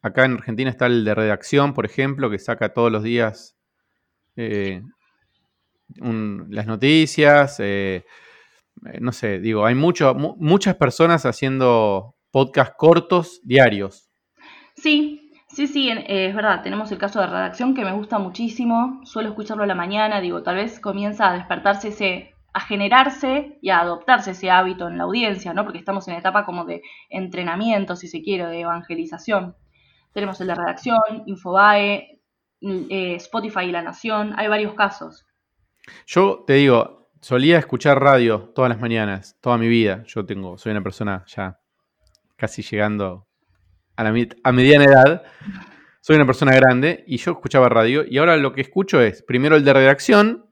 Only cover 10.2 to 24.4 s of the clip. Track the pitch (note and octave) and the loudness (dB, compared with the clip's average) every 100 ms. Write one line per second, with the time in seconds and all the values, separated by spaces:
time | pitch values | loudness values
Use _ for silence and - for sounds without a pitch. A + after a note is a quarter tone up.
10.2 | D3 - D#3 G3 G3 F3+ C3+ - E3 E3+ | -4 -4 0 2 2 0 0 2 2 2
11.2 | C3+ - C3+ C3+ B2+ A#2 G#2+ G2 G#2+ _ | 0 -2 -4 0 2 4 2 -2 -6 _
12.2 | _ C#3 B2+ - C3 - D#3 E3+ E3+ F3+ | _ 0 0 2 0 4 4 4 4 -2
13.2 | E3 - - B2+ B2 G2+ G2 - _ _ | -2 -14 0 4 6 4 -8 -12 _ _
14.2 | _ _ _ - _ _ D#4 D4 D4+ - | _ _ _ -20 _ _ 0 0 -2 -8
15.2 | _ _ _ - C#4+ C#4+ C4 A3+ - G3 | _ _ _ -8 -6 -2 -4 -4 -6 -4
16.2 | F#3+ G#3 G#3+ F3+ F#3+ G3 G#3+ F#3 G3+ G#3 | -4 -2 -2 -2 -4 -8 -8 -6 -6 -4
17.2 | F3+ F3+ F#3 - B3 C4 G3 G3 G#3+ A3 | -4 -4 -6 -4 -4 -2 -4 -6 -6 -6
18.2 | F#3+ F3+ A#3 A3 A#3+ A#3 B3+ C4 - A3 | -6 -8 -10 -6 -2 -2 -2 -8 -12 -10
19.2 | G#3+ G#3+ G#3 G#3+ G3+ F3+ F3 G#3 G#3+ G#3 | -8 -10 -10 -6 -4 -4 -6 -2 -2 -2
20.2 | F3+ E3+ E3+ F3+ A3+ - G#3 G3 G3+ G#3 | -6 -8 -6 -6 -6 -10 -10 -8 -8 0
21.2 | G3+ F3+ F3+ F3+ A#3 - G#3+ G#3 G3 F3+ | 0 0 -6 -4 -2 -4 -6 -6 -6 -6
22.2 | - _ _ G3 - G3+ G3+ B3 C4+ C4+ | -12 _ _ -10 -8 -6 2 2 2 -2
23.2 | C4+ C4+ D4 - F#3 F3+ F3 E3+ - A#3+ | -4 -4 -6 -10 -2 0 0 -4 0 0
24.2 | G3+ F3+ | 0 -8